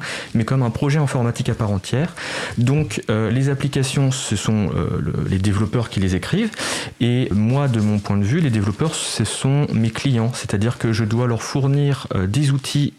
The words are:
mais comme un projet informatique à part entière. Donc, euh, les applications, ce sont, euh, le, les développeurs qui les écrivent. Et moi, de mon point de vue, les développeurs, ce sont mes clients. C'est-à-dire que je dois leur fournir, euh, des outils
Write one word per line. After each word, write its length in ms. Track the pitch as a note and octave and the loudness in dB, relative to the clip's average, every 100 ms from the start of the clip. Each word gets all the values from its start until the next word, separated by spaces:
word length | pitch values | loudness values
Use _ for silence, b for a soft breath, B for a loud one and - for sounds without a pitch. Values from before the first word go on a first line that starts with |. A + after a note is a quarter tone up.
| B B B | B B B
mais 120 | A2+ A2 | -2 2
comme 180 | C3 | 2
un 60 | A#2+ | 0
projet 280 | - C#3+ D#3 | 0 2 2
informatique 520 | C#3 C3+ A#2 A#2+ B2+ | 2 2 0 0 -2
à 40 | |
part 180 | A2 G#2+ | 0 0
entière. 440 | G2 - B2 F3 - B B B B | 0 0 -2 -2 -4 B B B B
Donc, 460 | B2+ D3+ D3 - - | 2 2 0 -4 -2
euh, 200 | A2 A2 | 0 2
les 200 | B2 C3+ | 2 0
applications, 600 | C3+ C#3 C#3 C3 D3 C3+ | 0 0 0 0 2 2
ce 240 | C3 - G#2 | 0 -2 -2
sont, 320 | - G#2+ G2 | 0 2 2
euh, 260 | - - - | 0 0 -2
le, 120 | - - - | -2 -2 0
les 80 | F#2+ | 0
développeurs 520 | G2+ F#2+ G#2+ B2 A2 | 2 2 0 0 -2
qui 100 | G#2 | 0
les 160 | F#2+ F#2 | 0 0
écrivent. 360 | - F#3 A3 - B B B - | 0 -2 -2 -4 B B B -2
Et 260 | A#2+ B2 C3 | 0 2 2
moi, 360 | G2+ A2 C3+ C#3 | 2 2 2 2
de 140 | A2+ | 2
mon 180 | G#2 G#2+ | 2 2
point 180 | G#2 G2+ | 0 0
de 60 | |
vue, 160 | G2+ D#3+ | 2 2
les 100 | D3+ | 2
développeurs, 460 | A2 G2+ - D#3 - | 2 0 0 -2 -2
ce 300 | - - G#2+ | -4 -2 -2
sont 420 | - C3+ C#3+ D3 | 0 0 2 2
mes 160 | A2+ A2+ | 0 0
clients. 420 | - C#3 A#2 A2+ | 0 0 2 0
C'est-à-dire 440 | - - G#2 A2+ - | -2 -4 0 0 0
que 160 | A#2 | 0
je 100 | A2 | 0
dois 240 | G#2+ A2+ B2 | 0 0 0
leur 160 | A2+ | -2
fournir, 640 | - C#3+ C#3 C#3+ C#3+ C3+ - G2 | -2 0 2 2 2 0 -2 -2
euh, 100 | F#2+ | 0
des 260 | B2+ C#3+ | 2 2
outils 420 | C#3 - D3 C#3+ | 0 0 0 0